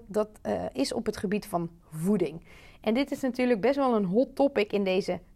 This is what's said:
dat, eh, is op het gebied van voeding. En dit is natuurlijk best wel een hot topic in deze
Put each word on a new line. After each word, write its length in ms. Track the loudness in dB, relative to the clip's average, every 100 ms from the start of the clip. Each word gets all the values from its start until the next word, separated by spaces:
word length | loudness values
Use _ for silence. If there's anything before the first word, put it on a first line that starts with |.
| -2
dat, 220 | -4 -4 -6
eh, 240 | -6 -4 -4
is 200 | -4 -4
op 120 | -4 -4
het 120 | -4
gebied 280 | -2 -2 -2
van 240 | -4 -4 -10 -14
voeding. 560 | -4 0 2 0 -6 -16 -20 -20 -8
En 120 | -2
dit 180 | 0 0
is 80 | -2
natuurlijk 420 | -2 0 2 2
best 140 | 2 2
wel 200 | 2 2
een 100 | 2
hot 300 | 2 2 2
topic 360 | 2 2 0
in 120 | 0
deze 360 | 2 0 0 -4 -8